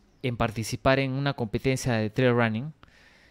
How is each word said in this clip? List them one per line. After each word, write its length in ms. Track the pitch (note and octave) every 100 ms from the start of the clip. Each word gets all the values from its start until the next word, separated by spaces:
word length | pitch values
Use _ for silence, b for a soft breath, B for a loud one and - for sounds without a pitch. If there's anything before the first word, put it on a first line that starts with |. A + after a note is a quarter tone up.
| _ -
en 160 | B2+ A#2+
participar 640 | A2+ A2 G#2+ C3 C3+ C3+
en 120 | C3+
una 220 | C3 C#3+
competencia 580 | - A#2 A#2 C3+ C3 C3
de 140 | A2+ G#2+
trail 240 | - C3
running 400 | A#2+ A#2 A2 D3 - b b b b b